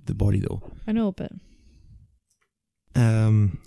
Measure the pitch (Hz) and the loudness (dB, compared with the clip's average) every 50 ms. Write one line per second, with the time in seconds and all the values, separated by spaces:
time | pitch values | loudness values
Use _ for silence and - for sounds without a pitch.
0 | - - 98 101 101 101 101 98 95 - - 101 - - - - - 220 214 226 | -8 -8 -4 -2 0 0 0 0 -2 -4 -6 -8 -10 -14 -16 -12 -6 -4 -2 -2
1 | 220 196 190 - - - - 185 - _ - _ _ - - _ - - - - | -2 -2 -4 -6 -10 -12 -12 -16 -20 _ -20 _ _ -20 -20 _ -20 -20 -20 -20
2 | - _ _ _ _ _ _ _ _ _ _ _ _ _ _ _ _ _ - 143 | -20 _ _ _ _ _ _ _ _ _ _ _ _ _ _ _ _ _ 0 2
3 | 120 113 110 110 110 110 107 107 104 95 85 - - | 2 4 4 4 4 4 4 4 4 2 0 -2 -10